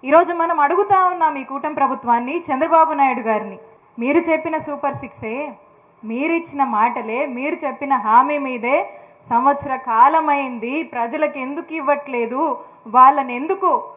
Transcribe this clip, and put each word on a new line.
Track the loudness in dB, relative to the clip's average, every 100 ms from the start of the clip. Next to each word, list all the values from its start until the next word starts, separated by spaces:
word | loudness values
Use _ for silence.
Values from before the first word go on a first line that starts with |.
| 6
ఈరోజు | 4 4 0
మనం | -2 2
అడుగుతా | 2 2 2 4 4
ఉన్నాం | 2 -2 -2
ఈ | -8
కూటమి | -6 -6 -2
ప్రభుత్వాన్ని, | -2 -2 0 0 0 -6 -4
చంద్రబాబు | -2 2 4 4 2
నాయుడు | 0 0 -2
గారిని, | -2 -4 -14 -20 -20 _ -6
మీరు | 0 0 2
చెప్పిన | -2 -2 -6 -6
సూపర్ | -6 -6 -6
సిక్సే, | -12 -12 -10 -8 -10 -12 _ _ _ _ -10
మీరిచ్చిన | -4 -2 -2 -4 -2 -2 2
మాటలే, | 0 0 -6 -4 -4 -4
మీరు | -6 -6 -6
చెప్పిన | -6 -2 -2 4
హామీ | 4 4 0 -4
మీదే | -4 0 0 -2 -10 -20 _ -2
సంవత్సర | 0 2 0 -2 -6 -2
కాలమైంది, | 6 6 6 2 0 -2 -6 -6 -6 -6
ప్రజలకు | -6 -4 -2 -4 -4 -8
ఎందుకు | -8 -8 -6
ఇవ్వట్లేదు, | -2 -2 -2 -4 -4 -2 -2 -4 -10 -20 -2 6
వాళ్ళని | 8 6 -2 -6
ఎందుకు | -4 -2 0 0 -4